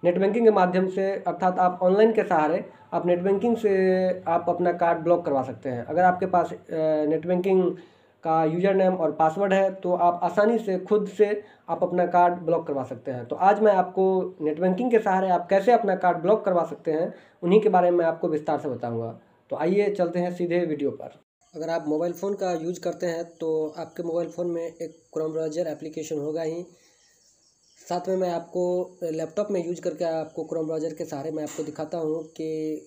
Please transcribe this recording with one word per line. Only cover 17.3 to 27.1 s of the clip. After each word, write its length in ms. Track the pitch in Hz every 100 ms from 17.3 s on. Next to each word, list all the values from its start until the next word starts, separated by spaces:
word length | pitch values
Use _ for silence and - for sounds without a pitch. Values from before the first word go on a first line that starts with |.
| _
उन्हीं 180 | 170 208
के 80 | 214
बारे 220 | 185 175
में 140 | 175
आपको 240 | 165 160 175
विस्तार 320 | 156 156 147
से 80 | 147
बताऊँगा। 520 | 117 120 117 113 - _ _ _
तो 60 | 131
आइए 380 | 160 202 208
चलते 240 | 196 170 180
हैं 180 | 175 175
सीधे 220 | 175 175
वीडियो 320 | 165 147 139
पर। 300 | - - - _ _ _
अगर 160 | 165 160
आप 140 | 165 151
मोबाइल 240 | 156 175
फ़ोन 220 | 170 202
का 180 | 196 185
यूज़ 280 | 170 160 175
करते 260 | 175 170 175
हैं, 180 | 165
तो 500 | 170 - 160 156 156 160
आपके 240 | 160 -
मोबाइल 260 | 170 165 156
फ़ोन 220 | 165 175
में 160 | 170 165
एक 420 | 165 165 - _ 156
Chrome 160 | 156
ब्राउज़र 340 | 156 160 151 139
एप्लीकेशन 520 | 151 156 156 151 151
होगा 240 | 143 156
ही, 240 | 160 170 175 _ _ _ _